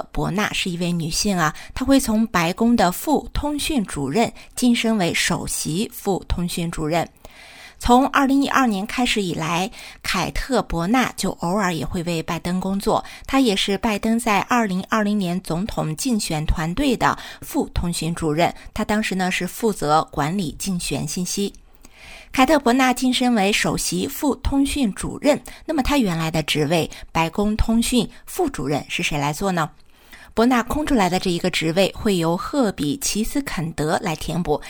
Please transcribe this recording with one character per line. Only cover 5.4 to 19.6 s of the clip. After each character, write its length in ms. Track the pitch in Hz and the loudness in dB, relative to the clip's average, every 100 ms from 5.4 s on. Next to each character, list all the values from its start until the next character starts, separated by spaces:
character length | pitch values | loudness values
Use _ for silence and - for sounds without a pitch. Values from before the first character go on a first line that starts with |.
| - | -4
席 420 | - 156 160 233 | -6 -4 -2 -4
副 280 | - - 185 - | -4 -2 -2 0
通 180 | - 175 | -2 -2
讯 240 | - 170 | -4 -4
主 160 | 165 151 | -4 -2
任。 220 | 165 147 _ - - - - - - | -2 -2 _ -20 -20 -20 -20 -20 -4
从 260 | - 247 277 | 4 6 6
二 180 | - 269 | 2 2
零 160 | 277 | 2
一 60 | 277 | 2
二 180 | - 254 | 2 2
年 180 | 196 214 | 0 -2
开 200 | - 240 | -2 0
始 180 | 226 | 0
以 100 | 185 | -2
来， 380 | - 160 170 190 - - - | -2 -2 -2 -4 -6 -18 -12
凯 260 | - 190 143 | -4 -2 -2
特· 300 | - - 240 | -2 0 0
伯 240 | - 170 170 | 0 -2 0
纳 280 | 254 226 - | 2 2 0
就 160 | 190 - | -4 -2
偶 160 | 175 202 | -2 0
尔 180 | 185 | 0
也 120 | 165 139 | -2 -2
会 180 | 185 | -4
为 180 | 170 170 | -2 -2
拜 160 | 160 165 | -2 -4
登 220 | 175 185 | -2 -2
工 180 | 190 196 | -2 -2
作。 260 | 214 160 - - - | 0 0 -2 -14 -2
她 140 | 277 | 2
也 160 | 254 196 | 4 2
是 220 | - 196 | 0 0
拜 200 | 233 202 | 0 0
登 220 | 220 226 | 0 0
在 220 | 233 202 | 2 0
二 260 | - 247 220 | 2 0 0
零 160 | 185 - | -2 -2
二 120 | 226 | 0
零 160 | 208 208 | 0 0
年 220 | 180 175 | 0 -4
总 260 | - 165 214 | -4 -4 -4
统 300 | - 151 156 | -4 -4 -2
竞 240 | 269 220 | 0 0
选 260 | - 156 156 | 0 -2 0
团 260 | - 160 180 | 0 -2 0
队 220 | 285 196 | 0 2
的 200 | 143 - - - | 2 0 -6 -16
副 280 | - 302 - | -8 -4 -2
通 220 | - 175 | -2 -2
讯 220 | 170 160 | -2 -4
主 200 | 170 160 | -2 -2
任， 200 | 151 170 - - | 2 0 0 -8
她 100 | - | -4
当 180 | 214 214 | -2 0
时 140 | 214 190 | 0 0
呢， 160 | 185 | 0
是 160 | - 175 | -2 -4
负 240 | - | -2